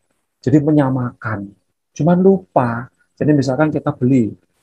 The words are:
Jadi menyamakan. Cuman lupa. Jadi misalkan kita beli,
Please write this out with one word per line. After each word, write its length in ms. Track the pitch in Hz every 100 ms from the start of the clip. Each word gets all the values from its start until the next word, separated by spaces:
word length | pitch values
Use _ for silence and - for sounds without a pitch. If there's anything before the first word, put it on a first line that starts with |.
| _ _ _ _
Jadi 240 | - 151
menyamakan. 880 | 147 151 135 131 123 - 113 104 98 - _ _ _
Cuman 260 | - 151 180
lupa. 640 | 185 190 - 156 123 117 123 _ _ _
Jadi 140 | 139
misalkan 400 | 147 127 131 156
kita 160 | 147 147
beli, 420 | - 127 135 104 92 _ _